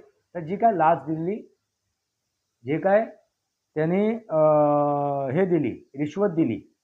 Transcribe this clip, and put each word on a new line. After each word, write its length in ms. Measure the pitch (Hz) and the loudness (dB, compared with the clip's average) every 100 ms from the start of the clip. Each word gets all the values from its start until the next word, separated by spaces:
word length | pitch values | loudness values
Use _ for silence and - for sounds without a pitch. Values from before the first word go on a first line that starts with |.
| - _ _ | -12 _ _
तर 60 | 175 | -12
जी 160 | 156 196 | -8 0
काय 160 | 226 | 0
लाच 260 | 202 156 147 | 2 2 2
दिली, 580 | 131 160 170 226 - _ _ _ _ _ _ _ _ _ _ _ | -2 -6 -6 -8 -10 _ _ _ _ _ _ _ _ _ _ _
जे 140 | 117 156 | -6 -2
काय 280 | 180 202 226 - _ _ _ _ _ | 2 2 0 -10 _ _ _ _ _
त्यांनी, 340 | 156 160 185 214 | -4 0 0 0
अ, 300 | 233 - 160 156 151 147 147 143 143 143 139 135 | -2 -2 2 4 4 4 2 2 0 -2 -4 -2
हे 180 | 143 190 | 0 2
दिली, 380 | 165 127 - - 135 | 0 0 -6 -10 -8
रिश्वत 300 | 147 196 202 | -6 -2 -2
दिली 460 | 165 139 98 - _ | 0 -2 -2 -8 _